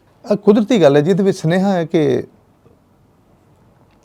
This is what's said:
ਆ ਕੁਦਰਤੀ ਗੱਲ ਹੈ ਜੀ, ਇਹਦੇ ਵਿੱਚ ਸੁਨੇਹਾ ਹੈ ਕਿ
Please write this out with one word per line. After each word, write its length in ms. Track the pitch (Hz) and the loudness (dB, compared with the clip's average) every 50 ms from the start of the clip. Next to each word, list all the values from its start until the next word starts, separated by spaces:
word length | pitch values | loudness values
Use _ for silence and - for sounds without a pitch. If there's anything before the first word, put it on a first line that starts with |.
| _ _ _ _ - - 208 | _ _ _ _ -8 -6 -6
ਆ 20 | |
ਕੁਦਰਤੀ 480 | 202 - 202 214 254 208 - 262 202 160 | -2 2 2 2 2 2 0 0 2 2
ਗੱਲ 140 | 139 139 | 4 4
ਹੈ 40 | 147 | 2
ਜੀ, 100 | 147 175 | 2 0
ਇਹਦੇ 120 | 196 170 196 | 0 0 0
ਵਿੱਚ 160 | 196 175 - | -2 -2 -2
ਸੁਨੇਹਾ 340 | - 160 170 185 190 202 190 | -2 -2 -2 0 0 -2 -2
ਹੈ 120 | 175 165 | -4 -4
ਕਿ 380 | 151 - 160 151 135 123 113 107 - _ _ _ _ _ _ _ _ _ _ _ _ _ _ _ _ _ _ _ _ _ _ _ _ _ _ _ _ _ _ _ _ _ _ | -2 -2 -2 0 0 -2 -2 -6 -8 _ _ _ _ _ _ _ _ _ _ _ _ _ _ _ _ _ _ _ _ _ _ _ _ _ _ _ _ _ _ _ _ _ _